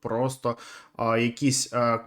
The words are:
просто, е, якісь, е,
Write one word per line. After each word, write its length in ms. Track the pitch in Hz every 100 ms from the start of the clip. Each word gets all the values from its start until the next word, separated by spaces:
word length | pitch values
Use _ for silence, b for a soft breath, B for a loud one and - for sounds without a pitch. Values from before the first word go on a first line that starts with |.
просто, 560 | - 113 131 131 120 117 B B B -
е, 220 | 113 113
якісь, 520 | 117 117 139 127 -
е, 240 | 120 120 113